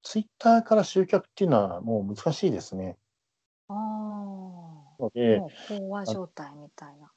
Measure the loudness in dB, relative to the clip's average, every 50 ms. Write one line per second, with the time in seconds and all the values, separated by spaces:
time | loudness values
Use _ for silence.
0 | _ -4 -4 -4 -4 _ _ _ 4 6 6 6 6 4 4 4 4 4 2 0
1 | 2 4 2 0 0 _ _ 0 2 4 6 4 4 2 -2 -6 -4 -2 -2 -2
2 | -2 -4 -6 -2 -2 -2 -2 2 0 0 0 0 -6 -8 -10 -8 -8 -8 -10 _
3 | _ _ _ _ _ _ _ _ _ _ _ _ _ _ -10 -8 -8 -6 -8 -8
4 | -8 -10 -10 -10 -12 -12 -12 -14 -14 -16 -16 -18 -18 -20 -20 -20 -20 _ _ _
5 | -8 -6 _ 2 4 4 4 4 2 -4 -12 -18 -14 -10 -10 -8 -8 -8 -8 -6
6 | -6 -6 -6 -6 -8 -10 _ -16 -16 -16 -16 -20 -20 -20 _ -20 -20 -20 -20 _
7 | -20 _ _